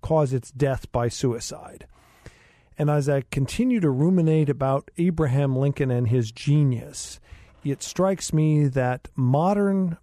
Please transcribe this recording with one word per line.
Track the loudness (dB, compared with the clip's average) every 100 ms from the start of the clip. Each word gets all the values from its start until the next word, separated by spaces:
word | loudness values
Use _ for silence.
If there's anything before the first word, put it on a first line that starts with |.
cause | 0 0 2
its | -2 -6
death | -2 -2 -2 -4
by | -2 -2
suicide. | -2 -2 -2 -8 -14 -18 -20 -20 _ _ _ -20 -20 _ _ _ -4
And | 0
as | 0 0
I | -2 -2
continue | -4 -4 -2 0 2
to | 0
ruminate | 2 2 4 2 2 2
about | 0 0 -2 -4 -2
Abraham | -2 0 0 2 2 0
Lincoln | 0 0 0
and | 0 2
his | 0 0
genius, | -4 0 2 2 0 -8 -14 -14 -16 -20 -20 -20 -12
it | -8 -8
strikes | -8 -2 0 0 -2
me | 0 2 4 2
that | 2 0 -2 -8 -2
modern | 2 2 2 2 2 2 -2 -4